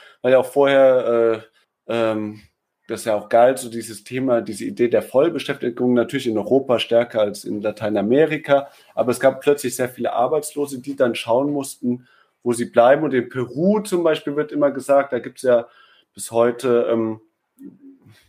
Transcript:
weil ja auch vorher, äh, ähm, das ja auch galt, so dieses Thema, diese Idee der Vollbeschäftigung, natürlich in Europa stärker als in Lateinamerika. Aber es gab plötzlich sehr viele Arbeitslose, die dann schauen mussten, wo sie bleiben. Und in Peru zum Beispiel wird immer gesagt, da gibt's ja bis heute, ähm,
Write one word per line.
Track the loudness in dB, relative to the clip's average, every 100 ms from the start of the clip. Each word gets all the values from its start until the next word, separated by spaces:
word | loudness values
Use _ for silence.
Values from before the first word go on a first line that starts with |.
| -20 _
weil | 2
ja | 2
auch | 2
vorher, | 2 4 6 6 4 2 2 2 0 -6 _ _ _ -6
äh, |
ähm, | -2 -2 -2 -6 -10 -20 _ _ _ -12
das | -8
ja | -4
auch | -4 2
galt, | 4 4 4
so | -6
dieses | -10 -12 -14
Thema, | -12 -6 -2 -2
diese | -2 -8
Idee | -8 0 2
der | 2
Vollbeschäftigung, | 0 2 2 0 -6 -6 -6 -2 0
natürlich | 2 0 -2 -4
in | -4
Europa | 2 2 2 -2
stärker | 0 0 0 0
als | -2 -4
in | -10 -6
Lateinamerika. | -6 -4 -4 -2 2 2 2 0 0 0 0 -12 _
Aber | -4 -2
es | 0
gab | 0 2
plötzlich | 0 0 -2 -4
sehr | -6
viele | -4 -4
Arbeitslose, | -2 0 -2 -4 -6 -8 -8
die | -10 -2
dann | -2
schauen | -2 -2 0 0
mussten, | -4 -8 -6 -6 -6 _ _ _ _
wo | -4
sie | -4 -2
bleiben. | 4 6 4
Und | 2
in | -2 -2
Peru | -6 -8 -2 0 0
zum | 0 -2
Beispiel | 0 -2 -4 -6
wird | -4
immer | -2 -2
gesagt, | -2 0 2 2
da | -4
gibt's | -8 -6
ja | 2 2 0 _ _ _ _
bis | -18 -4
heute, | 2 2 2 0 0 2
ähm, | -2 -2 -6 _ _ _ _ -20 -20 -20 -20 _ _